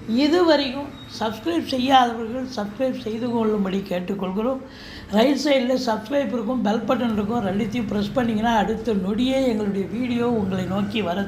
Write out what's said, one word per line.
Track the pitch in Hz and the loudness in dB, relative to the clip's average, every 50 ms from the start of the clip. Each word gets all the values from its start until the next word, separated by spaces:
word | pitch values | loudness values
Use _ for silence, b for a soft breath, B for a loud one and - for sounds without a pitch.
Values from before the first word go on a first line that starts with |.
| - - 220 247 294 | -6 -2 2 2 4
இதுவரைக்கும் | 294 311 359 359 330 302 285 277 262 247 277 285 - - - - - - - | 4 6 4 6 6 6 4 4 0 -4 -6 -8 -10 -12 -16 -16 -14 -8 -4
சப்ஸ்கிரைப் | 220 226 208 - - 330 349 320 - - 269 | -4 -4 -4 -4 -4 -2 -2 -2 -2 -2 -2
செய்யாதவர்கள் | 254 247 269 269 262 247 240 226 226 233 214 240 262 254 - - | -2 2 6 6 6 6 6 0 -4 -6 -6 -6 -6 -6 -6 -6
சப்ஸ்கிரைப் | 214 208 202 202 - 262 262 - - - | -6 -6 -6 -4 -2 -2 -2 -2 -4 -6
செய்து | 214 220 226 240 240 233 | -6 -6 -4 -4 -2 0
கொள்ளும்படி | 233 220 214 214 208 196 190 185 196 190 - | 0 2 2 2 2 0 0 0 -2 -2 -2
கேட்டுக்கொள்கிறோம். | 180 180 180 180 196 - 185 185 185 214 226 254 269 269 262 B B B B B B B B B 196 | -4 -4 -2 -4 -4 -4 -4 -4 -2 -2 0 0 -2 -2 -6 B B B B B B B B B 4
ரைட் | 208 233 294 277 247 - | 4 6 6 4 2 2
சைடில் | 302 277 262 240 247 262 254 - | 4 4 4 4 2 0 0 0
சப்ஸ்கிரைப் | 240 214 202 - - 285 285 277 208 240 | 0 -2 -2 -2 -2 0 0 0 0 -2
இருக்கும், | 233 214 214 254 247 202 | -2 -2 -2 -2 0 0
பெல் | 208 214 240 220 220 | 0 0 0 2 0
பட்டன் | 262 - 247 233 220 | 0 0 2 0 0
இருக்கும், | 208 202 196 240 240 202 | 0 0 0 -2 -2 0
ரெண்டுத்தையும் | 185 180 196 233 196 208 247 220 202 202 | 0 0 0 -2 -2 -2 -4 -2 -2 -2
பிரஸ் | 208 202 202 - | -2 -2 0 0
பண்ணிங்கன்னா | 262 240 233 220 208 220 240 233 214 190 | 0 0 2 0 0 2 2 2 2 2
அடுத்த | 185 226 220 - 240 214 190 180 | 2 0 -2 -2 0 0 0 0
நொடியே | 190 220 208 247 262 262 269 269 247 220 | 0 0 0 2 2 2 2 2 2 2
எங்களுடைய | 208 208 202 190 196 185 165 190 | 0 0 0 0 -2 -2 -2 -2
வீடியோ | 233 254 240 247 233 240 240 240 220 | -4 -2 -2 0 0 0 0 0 0
உங்களை | 196 185 190 185 185 175 185 | 0 0 -2 -2 -2 -2 0
நோக்கி | 202 202 202 208 220 196 170 | -2 -2 0 -2 -2 0 0
வர | 175 196 196 | -2 -2 -2